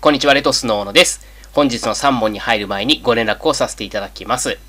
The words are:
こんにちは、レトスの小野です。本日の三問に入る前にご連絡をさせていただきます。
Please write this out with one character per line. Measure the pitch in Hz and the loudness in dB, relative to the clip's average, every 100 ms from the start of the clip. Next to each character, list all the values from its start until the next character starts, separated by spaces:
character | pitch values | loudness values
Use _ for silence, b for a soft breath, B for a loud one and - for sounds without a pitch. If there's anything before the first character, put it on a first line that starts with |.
こ | 151 | 4
ん | |
に | 147 | 2
ち | 147 | 4
は、 | |
レ | 139 | 4
ト | 147 | 2
ス | 131 120 | 0 0
の | 104 | -2
小 | |
野 | 101 | 2
で | 113 175 | 2 2
す。 | - B B B | 0 B B B
本 | - 147 | 0 0
日 | 117 | 0
の | 117 107 | -4 0
三 | 143 131 | 0 2
問 | 110 | 0
に | 104 | -2
入 | - 113 | -2 -2
る | 101 | 0
前 | 101 110 | -4 -2
に | 151 | -2
ご | - 113 | 0 0
連 | 110 | 0
絡 | 104 156 | -2 -2
を | |
さ | 143 - | 0 -2
せ | - | -4
て | 101 | -8
い | |
た | 104 | -8
だ | 98 | -8
き | - 262 | -12 -6
ま | 269 | -4
す。 | 277 107 | -4 -6